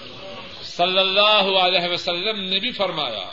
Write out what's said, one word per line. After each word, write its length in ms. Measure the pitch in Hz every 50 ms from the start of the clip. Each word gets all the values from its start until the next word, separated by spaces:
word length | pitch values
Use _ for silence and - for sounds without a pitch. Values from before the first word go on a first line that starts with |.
| - - - - - - - - - - - - - - -
صلی 220 | - - 185 185 190
اللہ 600 | 190 190 190 202 208 214 214 208 190 196 190 185
علیہ 280 | 185 180 185 180 175 175
وسلم 500 | 175 170 - 185 175 175 190 220 220 202
نے 200 | 190 185 190 196
بھی 120 | 220 247
فرمایا۔ 600 | - 190 196 180 165 156 143 123 110 98 92 92